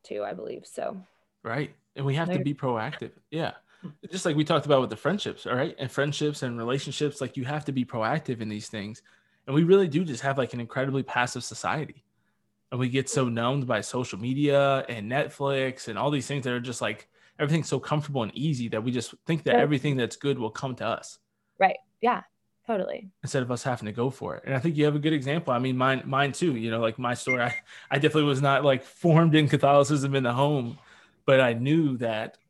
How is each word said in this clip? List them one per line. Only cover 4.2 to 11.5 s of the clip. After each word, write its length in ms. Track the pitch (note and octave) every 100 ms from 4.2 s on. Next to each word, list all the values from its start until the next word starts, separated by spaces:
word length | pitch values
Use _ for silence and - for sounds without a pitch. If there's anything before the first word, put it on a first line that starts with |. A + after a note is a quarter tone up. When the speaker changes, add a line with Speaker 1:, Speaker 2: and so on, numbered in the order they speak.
Speaker 2:
like 120 | F3+ D3+
we 80 |
talked 220 | D3+ D#3+ C#3+
about 140 | C#3
with 100 | A#2+
the 60 | G#2+
friendships, 500 | C#3+ G3+ - - F#2
all 80 |
right? 200 | B2 D#3 -
And 120 | C3+
friendships 520 | - C#3+ D3 D3+ D3
and 140 | C3 A#2
relationships, 640 | A#2 C#3 C#3+ - D3+ -
like, 160 | B2+ -
you 80 |
have 200 | B2 D3+ D3
to 60 |
be 120 | C3+
proactive 560 | B2 A#2+ A2 D3+ - A#2
in 80 | G#2+
these 200 | G#2+ -
things. 340 | A2 G2+ A2 _ _ _ _ -
And 80 |
we 80 | C#3+
really 220 | E3+ G3 F#3
do 180 | D3
just 180 | F3 A#2
have, 160 | C#3 C#3
like, 160 | -
an 60 | B2
incredibly 420 | A#2 C3+ C3+ C3+
passive 400 | C3 B2 B2 B2
society. 600 | -